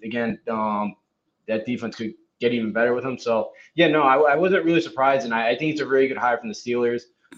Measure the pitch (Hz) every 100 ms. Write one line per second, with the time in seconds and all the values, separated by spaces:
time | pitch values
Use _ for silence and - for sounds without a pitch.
0 | 110 120 113 101 120 110 107 104 104 -
1 | _ _ _ _ - 110 123 120 113 -
2 | 110 - _ - 120 117 110 113 120 123
3 | 131 123 120 113 - - - 156 165 151
4 | 139 135 151 147 185 190 165 165 165 -
5 | 135 139 120 113 113 127 156 147 127 135
6 | 135 117 123 120 113 104 120 120 120 120
7 | - _ _